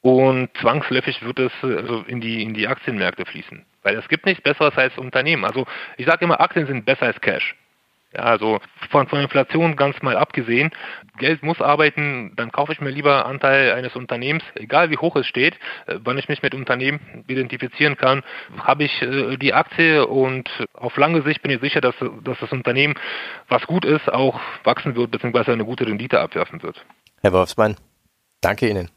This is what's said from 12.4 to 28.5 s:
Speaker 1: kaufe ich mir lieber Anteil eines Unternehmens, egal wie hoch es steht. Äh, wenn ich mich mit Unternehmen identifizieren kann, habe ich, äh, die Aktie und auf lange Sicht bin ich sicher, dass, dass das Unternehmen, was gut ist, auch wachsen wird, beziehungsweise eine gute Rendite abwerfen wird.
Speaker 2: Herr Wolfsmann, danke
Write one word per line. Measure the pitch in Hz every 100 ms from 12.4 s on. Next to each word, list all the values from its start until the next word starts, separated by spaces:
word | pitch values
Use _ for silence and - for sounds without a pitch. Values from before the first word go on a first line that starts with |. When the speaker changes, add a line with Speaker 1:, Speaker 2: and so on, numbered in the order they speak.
| 117
Speaker 1:
kaufe | - 147
ich | 156
mir | 143
lieber | 139 143 139 123
Anteil | 139 139 135 131
eines | 120 127 127
Unternehmens, | 123 120 131 160 -
egal | - 113 139 170
wie | 151
hoch | 165 147
es | 123
steht. | 123 147 - - -
Äh, | - 101
wenn | 117 135
ich | -
mich | 147
mit | 139
Unternehmen | 131 131 123 135 147 - 120 -
identifizieren | 131 123 131 131 - 147 139
kann, | 131 135 - - - -
habe | - 139
ich, | 147 -
äh, | 127 135 117 131
die | 139
Aktie | 123 - - 165 156 123
und | 135 131 131 120 - 113
auf | - 123 -
lange | 147 165
Sicht | 143 151
bin | 139
ich | 127
sicher, | 131 151
dass, | 127 - 127 110
dass | 131 123
das | 123
Unternehmen, | 135 123 127 147 143 - - - - -
was | 123 -
gut | 180
ist, | - 151 -
auch | 120 135 120 - -
wachsen | - 123 156 117
wird, | 120
beziehungsweise | 120 123 120 113
eine | 117 107
gute | 127 117
Rendite | 107 123 -
abwerfen | 80 - 85 -
wird. | 82 - - _ _ _
Speaker 2:
Herr | 101
Wolfsmann, | 92 90 - 107 101 _ _ _ _ _ _
danke | 87